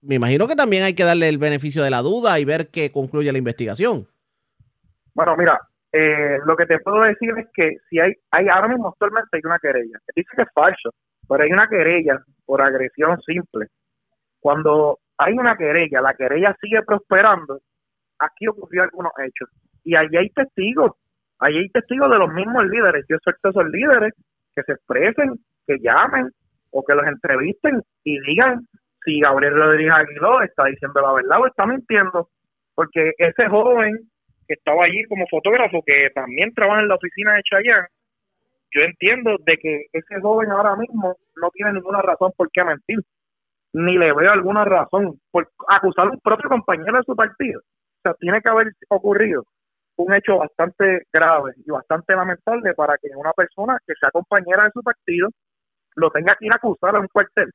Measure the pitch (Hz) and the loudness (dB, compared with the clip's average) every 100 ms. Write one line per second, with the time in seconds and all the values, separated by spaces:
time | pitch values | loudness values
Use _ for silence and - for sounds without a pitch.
0 | 139 135 120 139 226 294 269 190 190 175 | -2 -2 2 2 0 0 0 2 0 0
1 | 175 170 160 151 151 147 147 143 139 127 | 2 2 2 0 -2 -2 -4 -2 -2 0
2 | 131 220 226 170 139 156 160 - 147 143 | -2 0 0 0 0 -2 -4 -6 -6 -4
3 | 131 151 147 135 120 117 117 104 220 180 | -6 -4 -2 -2 -4 -6 -8 -4 -2 -4
4 | 98 _ _ _ _ _ _ _ _ _ | -8 _ _ _ _ _ _ _ _ _
5 | _ - 165 160 170 135 - _ _ 156 | _ -2 0 2 2 2 -2 _ _ 0
6 | 156 151 147 139 147 160 170 160 190 208 | 2 2 0 -2 0 0 2 0 0 2
7 | 220 208 226 220 226 - 160 - _ 165 | 2 2 -4 -6 -8 -2 -2 -2 _ 0
8 | 175 - _ 160 196 185 214 247 208 - | 0 0 _ 0 2 2 2 -2 -6 -4
9 | 202 220 220 165 160 170 151 131 117 113 | -2 -2 -4 -6 -4 -2 0 -2 -4 -12
10 | - - 180 - - - 165 - 117 - | -10 -8 -6 -2 -2 4 2 2 -10 -14
11 | _ _ _ 139 151 185 214 214 160 175 | _ _ _ 0 2 4 2 2 2 2
12 | 160 131 _ _ - 135 139 131 127 - | 0 -2 _ _ -4 0 2 0 -4 -2
13 | 156 175 - 170 175 110 107 _ _ _ | -2 -2 -4 -6 -6 -10 -10 _ _ _
14 | _ _ _ _ 147 147 156 151 151 - | _ _ _ _ 0 0 2 2 2 -2
15 | _ _ 156 233 240 226 156 160 165 135 | _ _ 0 2 0 0 0 0 0 0
16 | 135 131 127 147 196 196 208 220 220 202 | 0 0 -2 0 0 -2 -2 -2 0 -4
17 | _ 190 220 190 147 139 _ _ _ _ | _ 2 4 2 -2 -16 _ _ _ _
18 | _ _ 151 _ 220 208 175 180 185 175 | _ _ -6 _ -6 -6 -8 -2 -2 -2
19 | 170 - 135 - 123 _ _ _ - 165 | -10 -8 -12 -10 -18 _ _ _ 0 0
20 | 156 165 202 - 269 - 190 262 262 - | 2 0 -2 -2 -6 -4 -4 0 0 0
21 | _ _ _ _ 139 151 190 240 - 254 | _ _ _ _ -2 0 -2 -4 -4 -2
22 | 277 226 170 160 208 240 196 220 202 156 | 2 2 2 -2 -4 0 0 2 0 0
23 | 139 160 - - 196 190 180 185 277 254 | -4 -4 -4 -2 -2 0 -2 -2 2 2
24 | 214 - _ _ _ - - 139 _ 123 | 2 -6 _ _ _ -12 -8 -8 _ 0
25 | 180 226 285 240 _ _ - 139 113 135 | 0 0 -4 -4 _ _ -6 -4 2 2
26 | 202 269 127 _ _ _ _ 135 135 143 | 2 0 -6 _ _ _ _ -8 0 0
27 | 147 143 135 135 151 202 302 262 - _ | 0 -4 -2 -2 -2 -2 -2 -2 -6 _
28 | - 143 135 165 262 247 240 _ _ _ | -8 -6 -2 2 2 0 -10 _ _ _
29 | - 151 147 139 143 147 156 156 156 160 | -6 2 2 4 2 4 4 4 4 2
30 | 151 147 175 254 208 - 135 139 139 143 | 2 0 2 2 0 0 -2 -2 -4 0
31 | 139 135 127 170 254 - 202 262 - 208 | 2 0 2 2 2 0 -2 -2 -2 0
32 | 190 180 170 _ _ _ _ - 160 165 | 0 -2 -6 _ _ _ _ -4 -4 0
33 | 160 160 170 165 226 208 233 240 214 220 | -2 2 0 2 2 2 4 2 2 -4
34 | 226 _ _ _ _ 147 - 151 175 190 | -12 _ _ _ _ -8 0 2 2 0
35 | 220 196 180 160 190 233 226 170 156 143 | -6 -6 -4 -4 0 0 0 -2 0 2
36 | 139 139 127 127 202 233 202 208 208 185 | 2 -2 -8 -4 -4 0 0 2 0 -2
37 | 180 185 208 208 196 196 226 220 180 _ | -4 -6 -2 -2 0 -2 2 0 0 _
38 | _ _ _ _ _ _ _ 143 165 175 | _ _ _ _ _ _ _ 0 0 0
39 | 180 247 226 202 160 160 160 151 147 160 | 0 0 -2 -2 0 -2 -2 -6 -6 -10
40 | - 202 202 220 214 196 208 196 233 226 | -8 -6 -2 0 0 0 0 -2 -6 -6
41 | 190 185 _ - 175 185 208 202 185 202 | -6 -8 _ -8 -8 -4 -4 -4 -4 -2
42 | 185 165 185 - 170 - 175 151 - 220 | -2 0 -2 -2 -4 -2 -2 -4 -6 -8
43 | - _ _ _ _ _ _ 156 170 180 | -8 _ _ _ _ _ _ -4 0 4
44 | 165 147 180 202 180 208 208 185 147 190 | 4 4 4 4 2 0 2 2 0 -2
45 | 196 139 _ 175 160 _ - 196 190 - | -4 -6 _ -4 -4 _ 0 2 2 0
46 | 190 - - 220 277 254 208 170 165 240 | 0 0 -2 -2 0 -2 -2 -4 0 -2
47 | 247 233 214 - 269 156 _ _ _ _ | -2 -2 -2 -2 -8 -8 _ _ _ _
48 | 185 170 175 214 220 220 220 - - 196 | -6 -4 -2 0 2 0 0 -4 -4 -2
49 | 208 202 220 151 113 _ _ _ _ - | 0 0 0 -2 -8 _ _ _ _ -8
50 | 180 202 196 190 151 - 170 - 196 185 | 0 0 2 0 0 -2 -4 0 0 0
51 | - 160 165 160 135 127 147 143 - 160 | -2 0 4 2 0 -10 -10 -10 -4 -6
52 | - 185 180 175 - 233 214 175 147 143 | -2 -2 -2 -6 -4 -4 -4 -2 -2 -2
53 | 147 135 151 165 175 - 214 254 - - | -6 -8 -6 -2 -2 -2 -4 -4 -6 -4
54 | 135 170 185 202 175 190 208 240 240 233 | -2 -2 -2 0 2 2 2 0 -8 -8
55 | - 170 190 - _ _ _ _ _ - | -6 -4 -4 -6 _ _ _ _ _ -2
56 | 160 151 170 202 214 226 233 185 180 208 | 0 0 0 -2 0 -2 -2 -2 -2 -2
57 | 190 208 196 - 190 | 0 -2 -2 -2 -4